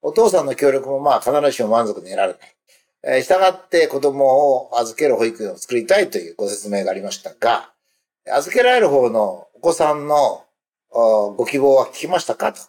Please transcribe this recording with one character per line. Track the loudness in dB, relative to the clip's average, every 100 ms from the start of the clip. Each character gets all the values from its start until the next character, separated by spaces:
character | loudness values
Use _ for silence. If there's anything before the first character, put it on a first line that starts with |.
お | -2
父 | 2 4
さ | 2
ん | -2
の | 0
協 | 0
力 | 0 -4
も、 | -4
ま | 0 0
あ、 |
必 | 0 0
ず | 0
し | -2
も | 0
満 | 0 0
足 | -6
で | -8
得 | -4
ら | -4
れ |
な | -4
い。 | -18 _ _ _ _ _
え | -2 -2
ー、 |
従 | 0 2 2
っ | 0 _
て | 0 0
子 | 0
供 | -2 2 4 4 4 0 -2
を | -4
預 | -4 -2
け | 0
る | 0
保 | -2
育 | -4
園 | -12
を | -12
作 | -6 -4
り | 0
た | 0
い | 0
と | -6
い | -10
う | -8
ご | -6
説 | -6 -6
明 | -6 -4
が |
あ |
り | -6
ま | -8
し | -12
た | -14
が、 | -4 -2 -2 -4 _ _ _ _ _ -4
預 | -4 -2 2
け |
ら | 2
れ | 4
る | 2
方 | 2 2
の | 0 -2 -4 -16 _
お |
子 | -2
さ | 0 0
ん | 0 0
の、 | 2 2 -2 _ _ _ _ _
お、 | 0 2 4 0
ご | -4 -4
希 | 2
望 | 4 4
は | 2
聞 |
き | -6 -4
ま | -4
し | -4
た | -4
か | -6
と。 | -6